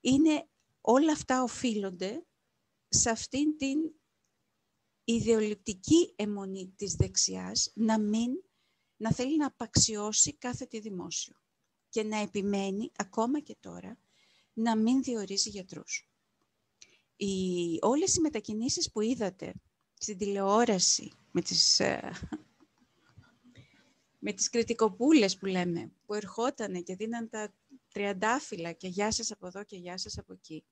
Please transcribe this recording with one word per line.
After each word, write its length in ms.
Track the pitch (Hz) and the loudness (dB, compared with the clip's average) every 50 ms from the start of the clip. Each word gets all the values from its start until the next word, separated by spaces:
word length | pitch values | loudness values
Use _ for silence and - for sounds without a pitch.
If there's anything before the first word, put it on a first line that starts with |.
Είναι, 460 | - 240 262 277 294 320 302 285 - _ _ _ _ _ _ _ | 4 4 4 6 6 6 4 2 -2 _ _ _ _ _ _ _
όλα 300 | _ - 233 262 302 320 | _ 6 6 6 6 4
αυτά 320 | 302 - - - 262 254 254 | 2 0 0 0 0 2 2
οφείλονται 800 | 233 - - - 247 220 208 196 196 180 175 190 190 226 311 349 _ _ _ _ _ _ _ _ _ _ _ _ _ - | -2 -2 -2 -2 0 0 0 -4 -4 -6 -6 -8 -6 -6 -8 -12 _ _ _ _ _ _ _ _ _ _ _ _ _ 2
σε 160 | 240 - 240 | 2 2 2
αυτήν 480 | 226 - - - - 269 294 311 302 | 0 -2 -4 -6 -2 0 0 0 0
την 220 | 302 269 269 269 302 330 311 - _ _ _ _ _ _ _ _ _ _ _ _ _ _ _ _ _ _ _ _ _ _ | 0 -2 -2 0 0 -2 -4 -6 _ _ _ _ _ _ _ _ _ _ _ _ _ _ _ _ _ _ _ _ _ _
ιδεολειπτική 1080 | - 233 233 208 220 233 220 214 214 208 208 _ - 196 185 - - 311 339 349 - - | 0 0 2 4 4 4 4 4 0 -2 -4 _ -10 -10 -8 2 6 6 6 6 4 0
αιμονή 580 | - 208 208 208 202 196 190 190 190 185 185 - | -4 -4 -4 -4 -6 -6 -8 -8 -8 -10 -12 -10
της 200 | _ 202 190 - | _ -8 -6 0
δεξιάς 760 | - 190 190 190 - - 196 190 185 185 185 208 240 - - _ | 0 0 0 2 0 0 0 -2 -6 -8 -4 -2 -2 -2 -2 _
να 240 | - 226 220 220 220 | 0 2 2 4 2
μην, 440 | 214 208 208 226 233 240 262 370 - _ _ _ _ _ _ _ _ _ _ | 2 2 0 0 0 -2 -2 -6 -8 _ _ _ _ _ _ _ _ _ _
να 140 | _ 214 226 | _ 0 0
θέλει 260 | 233 - 247 262 311 | 2 2 2 0 2
να 80 | 311 294 | 2 0
απαξιώσει 880 | 262 _ _ 240 226 - - - - 220 208 208 214 214 - - 311 294 | 0 _ _ -12 0 4 4 4 4 2 -2 -4 -2 4 4 4 2 2
κάθε 320 | _ - 247 247 - 269 | _ -6 -6 -6 -6 -10
τι 140 | - - 220 | -10 -10 -10
δημόσιο 560 | 208 220 196 180 175 175 160 - - - _ _ _ _ _ _ _ _ _ _ _ _ | -8 -8 -8 -8 -8 -6 -8 -8 -8 -10 _ _ _ _ _ _ _ _ _ _ _ _
και 140 | - 226 214 | -4 -2 -2
να 140 | 214 214 | -2 -2
επιμένει, 760 | 214 208 202 - 208 190 202 202 196 196 196 190 202 233 - _ | -2 -4 -2 -2 -2 0 0 0 0 0 -2 -2 -4 -6 -8 _
ακόμα 440 | - 202 - - - 226 240 277 302 | -8 -8 -6 -2 -2 0 0 0 -4
και 160 | 294 - 220 _ | -4 -8 -20 _
τώρα, 400 | _ 196 170 175 185 185 233 _ _ _ _ _ _ _ _ _ _ _ _ | _ -16 -14 -14 -14 -14 -16 _ _ _ _ _ _ _ _ _ _ _ _
να 240 | 220 226 233 226 | -2 0 2 2
μην 260 | 220 220 226 254 269 254 | 4 4 4 4 2 2
διορίζει 460 | - 240 220 202 185 196 196 - 220 | 0 -4 -4 -4 -4 -2 -2 -2 -2
γιατρούς. 600 | 202 202 180 - 180 151 - - - - - _ _ _ _ _ _ _ _ _ _ _ _ _ _ _ - _ _ _ _ _ _ | -4 -12 -12 -12 -14 -16 -12 -10 -10 -10 -10 _ _ _ _ _ _ _ _ _ _ _ _ _ _ _ -20 _ _ _ _ _ _
Οι, 640 | _ 202 196 196 190 185 185 180 175 175 170 165 160 | _ -4 -2 -2 -2 -2 -2 -2 -2 -2 -2 -2 0
όλες 340 | - 202 254 294 359 370 - | 2 2 2 2 2 0 2
οι 60 | 370 | 2
μετακινήσεις 720 | 320 294 208 220 - - 208 214 226 277 - - 330 - | 0 0 -2 -4 -6 -6 -6 -4 -4 -4 -2 -2 -4 -4
που 100 | _ 214 | _ -2
είδατε 520 | 214 226 262 180 220 185 185 _ 165 180 185 - _ _ _ _ _ _ _ | -2 0 0 -2 -2 -6 -4 _ -12 -12 -12 -14 _ _ _ _ _ _ _
στην 240 | _ - - 214 | _ -10 -10 -6
τηλεόραση 960 | 180 208 202 202 202 196 196 202 220 240 240 208 180 180 - - - - - - _ _ _ | -6 -4 -4 -2 0 2 4 4 4 6 4 4 2 4 2 2 0 -2 -10 -18 _ _ _
με 100 | _ 175 | _ -2
τις, 380 | - - 180 165 - - - - | -2 0 2 2 4 4 4 4
ε, 320 | - - - - - - - - - - - - - _ _ _ - _ _ _ _ _ _ _ _ _ _ - - _ _ _ _ - _ - - _ _ _ _ _ _ _ _ _ _ _ | 4 2 0 -2 -6 -10 -10 -10 -10 -10 -10 -12 -12 _ _ _ -20 _ _ _ _ _ _ _ _ _ _ -20 -20 _ _ _ _ -20 _ -20 -20 _ _ _ _ _ _ _ _ _ _ _
με 140 | - 208 202 | -6 -6 -4
τις 160 | 190 - - | -2 -4 0
κριτικοπούλες 880 | - 233 226 - 233 - 226 214 185 - 240 285 330 294 208 196 190 | 0 0 0 0 2 2 2 0 2 2 4 8 8 8 8 6 2
που 80 | - - | -2 -4
λέμε, 460 | 196 185 185 180 180 170 170 - - _ _ _ | -2 0 0 0 0 -2 -4 -6 -10 _ _ _
που 80 | - 208 | -6 -6
ερχότανε 680 | 208 208 185 - - 226 262 285 - 226 202 185 180 | -6 -6 -6 -4 -2 -2 -2 -2 -2 -8 -6 -6 -8
και 140 | 175 - 185 | -6 -8 -8
δίναν 340 | 185 214 226 233 233 233 220 | -8 -6 -6 -6 -6 -8 -8
τα 240 | - 220 214 208 _ _ _ _ 269 - _ | -8 -8 -8 -8 _ _ _ _ -20 -20 _
τριαντάφυλλα 840 | _ _ 214 202 202 202 185 214 220 240 285 - - 220 180 165 170 | _ _ -4 -2 -2 -2 0 0 0 0 0 -2 -6 -10 -8 -8 -8
και 160 | 165 _ - | -10 _ -10
γεια 240 | 185 175 190 202 214 | -8 -2 -2 0 0
σας 200 | 220 - 226 - | 0 -2 -4 -6
από 160 | 214 _ 190 | -8 _ -12
εδώ 160 | 180 180 196 208 | -12 -12 -12 -14
και 140 | _ 208 | _ -14
γεια 200 | 185 175 175 180 | -14 -12 -12 -10
σας 200 | 190 - 214 - | -10 -10 -10 -10
από 160 | - - _ 185 | -12 -12 _ -20
εκεί. 300 | 185 _ - 156 156 _ _ | -20 _ -14 -14 -14 _ _